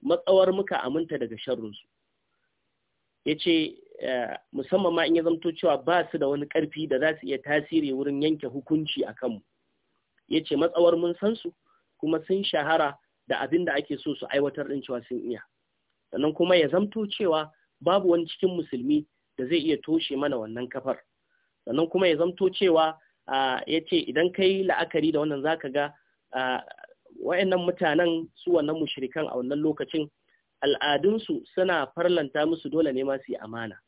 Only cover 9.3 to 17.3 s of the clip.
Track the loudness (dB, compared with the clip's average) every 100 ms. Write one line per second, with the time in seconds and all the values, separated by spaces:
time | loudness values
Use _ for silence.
9.3 | -6 _ _ _ _ _ _ _ _ _
10.3 | -2 0 0 2 6 4 6 0 0 -2
11.3 | -2 -6 -12 _ _ _ _ -2 -2 0
12.3 | -2 0 -2 2 2 2 -2 _ _ _
13.3 | -4 0 0 2 -2 -2 -6 -6 -6 -2
14.3 | 0 0 -2 -6 -6 -6 -10 -6 -8 -6
15.3 | -10 -10 _ _ _ _ _ _ -2 -2
16.3 | 0 4 6 4 2 0 -4 -6 -2 0